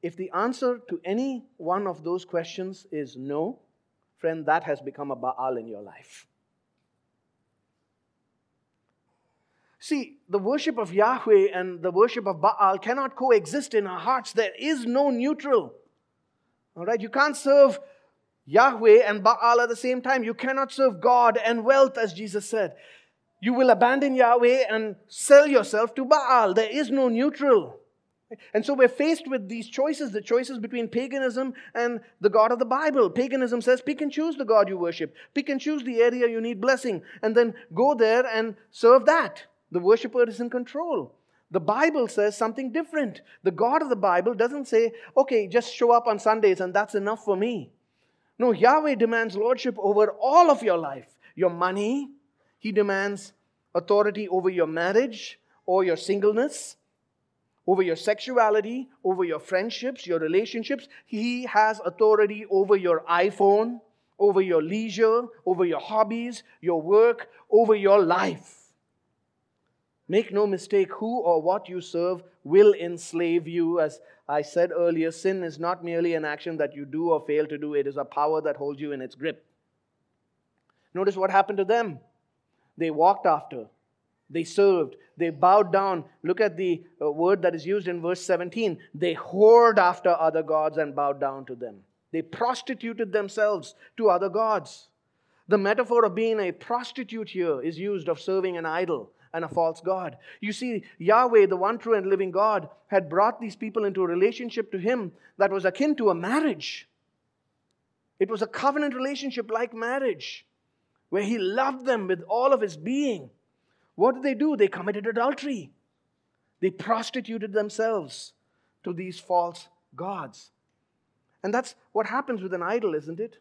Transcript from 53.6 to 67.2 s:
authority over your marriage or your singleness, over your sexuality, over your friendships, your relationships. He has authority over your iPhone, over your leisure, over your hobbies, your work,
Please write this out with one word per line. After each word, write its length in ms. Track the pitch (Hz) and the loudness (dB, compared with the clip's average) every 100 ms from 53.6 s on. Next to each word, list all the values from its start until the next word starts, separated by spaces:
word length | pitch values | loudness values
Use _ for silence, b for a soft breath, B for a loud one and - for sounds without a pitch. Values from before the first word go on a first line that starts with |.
| _ 175 | _ -6
authority 520 | 170 208 208 196 208 | 2 2 2 -2 -4
over 220 | 185 185 | -2 -2
your 180 | 185 160 | 0 -2
marriage 720 | 160 170 202 254 214 - - _ _ - | 0 0 2 0 -6 -16 -20 _ _ -4
or 180 | 185 | 0
your 140 | 185 160 | 0 -2
singleness, 800 | - 202 208 214 285 - - - _ _ _ _ _ _ _ _ - | -2 0 0 0 -2 -4 -16 -20 _ _ _ _ _ _ _ _ -2
over 140 | 185 | 0
your 140 | 185 160 | 2 0
sexuality, 920 | - 214 - 247 220 214 208 247 262 b | -2 -4 -2 2 2 2 -2 -8 -12 b
over 200 | 190 185 | -4 -2
your 160 | 180 151 | -2 -4
friendships, 640 | - 185 214 - 247 262 175 | -4 -2 -2 -6 -8 -10 -4
your 140 | 165 | -4
relationships. 680 | 156 180 220 233 220 - - B B | 0 0 0 -6 -6 -8 -8 B B
He 400 | 214 233 247 247 | -6 -4 -6 -2
has 360 | 208 214 214 | 2 2 0
authority 640 | 175 170 214 214 208 208 214 | -6 2 4 6 4 0 -2
over 300 | 196 196 202 | 0 4 2
your 280 | 180 165 160 | 4 0 2
iPhone, 720 | 170 190 196 202 208 226 240 _ _ _ _ | 2 2 2 4 4 2 -6 _ _ _ _
over 220 | 202 190 | 2 4
your 200 | 190 170 | 2 0
leisure, 640 | 156 208 226 190 226 226 247 B - | 0 -4 -6 0 2 2 -2 B -4
over 200 | 180 180 | 0 0
your 140 | 151 | -2
hobbies, 640 | - 214 214 233 240 233 b b | -4 -2 0 -2 -8 -12 b b
your 200 | 165 170 | -4 -4
work, 480 | 156 208 233 233 | 2 4 4 2